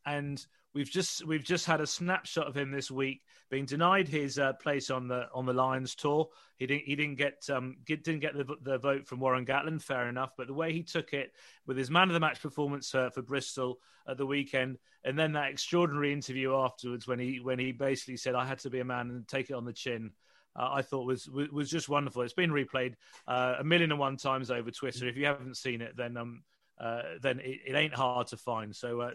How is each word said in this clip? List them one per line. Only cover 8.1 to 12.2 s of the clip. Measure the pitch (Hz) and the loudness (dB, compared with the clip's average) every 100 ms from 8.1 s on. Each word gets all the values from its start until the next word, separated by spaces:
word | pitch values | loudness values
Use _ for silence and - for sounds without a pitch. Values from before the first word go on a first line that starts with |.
| 156 | 0
get | 151 143 | -2 -2
the, | 135 147 | -4 -4
the | 123 131 | -2 0
vote | 139 139 139 | 2 0 0
from | 127 | 0
Warren | 131 127 123 | 2 2 4
Gatland, | 135 147 160 | 2 2 -4
fair | - 131 120 | -2 0 0
enough. | 123 135 - | -2 -4 -4
But | 127 | -6
the | |
way | 139 160 | -2 0
he | 165 | -2
took | 165 170 - | -2 -4 -2
it | 139 131 - - - - | -4 -4 -10 -20 -18 -4
with | 131 | -2
his | 127 | 4
man | 170 185 | 6 6
of | |
the | 170 | 6